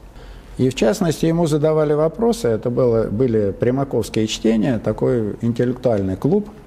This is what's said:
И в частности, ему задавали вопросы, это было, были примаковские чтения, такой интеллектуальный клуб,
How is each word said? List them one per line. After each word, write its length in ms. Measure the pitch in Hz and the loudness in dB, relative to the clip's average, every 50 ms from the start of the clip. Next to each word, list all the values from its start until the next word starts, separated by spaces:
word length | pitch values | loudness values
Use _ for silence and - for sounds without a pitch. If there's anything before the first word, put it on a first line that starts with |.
| - - - - - - - - - - - - | -20 -20 -20 -20 -20 -20 -20 -20 -20 -14 -4 0
И 120 | 123 131 | 0 0
в 60 | 123 | 2
частности, 500 | - 208 220 208 - 190 165 143 - - | 2 0 0 2 0 0 -2 0 0 0
ему 220 | 165 165 170 175 151 | 0 2 2 2 2
задавали 460 | 151 151 143 156 156 156 151 151 151 | 2 2 2 2 2 2 2 2 2
вопросы, 560 | 147 156 160 156 - 226 233 226 - - 120 | 2 0 0 0 0 0 0 0 0 0 0
это 200 | 110 104 - 127 | 0 0 -2 -2
было, 360 | 120 131 131 120 113 113 107 | 0 2 2 2 4 2 0
были 460 | - 98 110 131 123 110 110 104 98 90 - | 0 0 0 0 2 2 2 0 0 -2 0
примаковские 680 | 113 120 127 139 139 139 - 120 104 - - 113 110 110 | 0 0 0 0 -2 -2 -2 -2 -2 -2 0 -2 0 0
чтения, 500 | - - - 220 226 220 196 147 120 104 | -2 -2 0 2 2 2 2 0 0 0
такой 600 | - 110 110 - 123 131 131 120 110 101 101 - | -2 -2 -2 0 0 0 0 0 0 -2 -4 -4
интеллектуальный 760 | 117 117 117 117 123 123 123 - - 127 113 101 98 92 95 95 | -2 -2 0 0 0 -2 -2 -2 0 0 0 0 0 -2 -4 -2
клуб, 320 | - 139 185 214 208 - - - - | 0 2 2 2 0 -4 -14 -20 -20